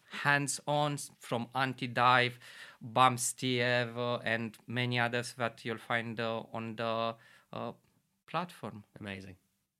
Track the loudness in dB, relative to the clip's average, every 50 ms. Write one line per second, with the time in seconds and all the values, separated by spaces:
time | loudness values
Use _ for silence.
0 | _ -14 -10 0 2 4 4 4 2 0 -4 -4 -2 0 2 2 2 2 0 -2
1 | -6 -10 -14 _ -6 -4 -2 -2 -2 -2 -2 0 0 0 -2 -4 -6 -2 2 6
2 | 6 8 8 8 6 4 0 -6 -14 -20 -18 -18 -18 -18 -16 -14 -12 -2 4 6
3 | 6 6 6 4 0 -4 -2 -2 -2 0 2 2 2 4 4 2 2 0 -2 -4
4 | -2 -2 -2 -2 0 0 0 0 0 -4 -8 -10 _ -4 -2 0 0 2 2 2
5 | 2 2 0 -2 -4 -4 -4 -4 -4 -4 -4 -6 -6 -6 -6 -6 -4 -2 -2 -2
6 | -2 -4 -4 -4 -2 -2 -2 -4 -6 -8 -8 -8 -8 -6 -6 -4 -4 -2 -2 -2
7 | -2 -4 -4 -8 -14 -20 -20 -20 _ _ -10 -8 -8 -8 -10 -12 _ _ _ _
8 | _ _ _ _ _ -8 -6 -6 -6 -6 -10 -12 -12 -12 -12 -14 -16 _ -16 -12
9 | -10 -10 -8 -10 -10 -14 -18 -20 _ _ _ _ _ _ _